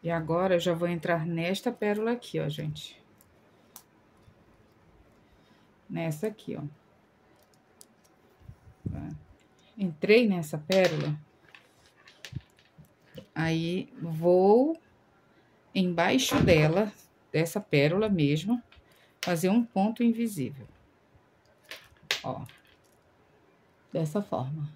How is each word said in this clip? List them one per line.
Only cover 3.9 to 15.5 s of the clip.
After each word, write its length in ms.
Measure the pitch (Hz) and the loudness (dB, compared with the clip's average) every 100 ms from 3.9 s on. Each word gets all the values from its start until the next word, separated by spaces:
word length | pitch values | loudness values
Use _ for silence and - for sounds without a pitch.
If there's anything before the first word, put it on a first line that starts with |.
| _ _ _ - _ _ _ _ _ _ _ _ _ _ _ _ _ _ _ _ | _ _ _ -20 _ _ _ _ _ _ _ _ _ _ _ _ _ _ _ _
Nessa 380 | 165 165 151 214 | -8 -6 -4 -6
aqui, 280 | 214 - - | -8 -12 -10
ó. 60 | 147 - _ _ _ _ _ _ _ _ _ _ - _ _ _ _ _ - - - - - | -10 -14 _ _ _ _ _ _ _ _ _ _ -20 _ _ _ _ _ -20 -20 -20 -12 -10
Tá? 200 | 73 - 151 - - _ _ _ - | -8 -10 -14 -20 -20 _ _ _ -8
Entrei 500 | 190 156 196 220 240 | -6 -6 4 6 6
nessa 300 | 180 160 160 | 0 -4 -8
pérola. 600 | 151 190 180 156 147 151 - _ _ - _ _ _ _ - - - - - _ _ _ - _ _ - - - | 0 4 4 2 -2 -4 -8 _ _ -20 _ _ _ _ -20 -20 -16 -16 -16 _ _ _ -20 _ _ -20 -16 -6
Aí, 560 | 160 160 165 180 - - | -2 -2 -2 -6 -8 -10
vou 760 | 165 160 170 180 190 220 277 330 _ _ _ _ _ _ _ | -8 -2 4 6 8 6 6 0 _ _ _ _ _ _ _